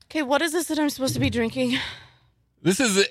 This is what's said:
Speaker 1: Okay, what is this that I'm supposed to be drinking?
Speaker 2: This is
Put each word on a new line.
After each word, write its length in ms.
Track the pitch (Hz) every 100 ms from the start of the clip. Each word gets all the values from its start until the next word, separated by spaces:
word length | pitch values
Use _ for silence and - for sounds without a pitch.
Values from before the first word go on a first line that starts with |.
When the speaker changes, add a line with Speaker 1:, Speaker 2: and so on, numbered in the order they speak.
| -
Speaker 1:
Okay, 160 | 320
what 180 | 254 285
is 100 | 330
this 140 | 330 311
that 120 | 302
I'm 100 | 294
supposed 240 | - 262 247
to 40 |
be 100 | 269
drinking? 480 | 226 226 233 247 262 - - - _ _ _ _ _
Speaker 2:
This 180 | 160 190
is 280 | 247 190 190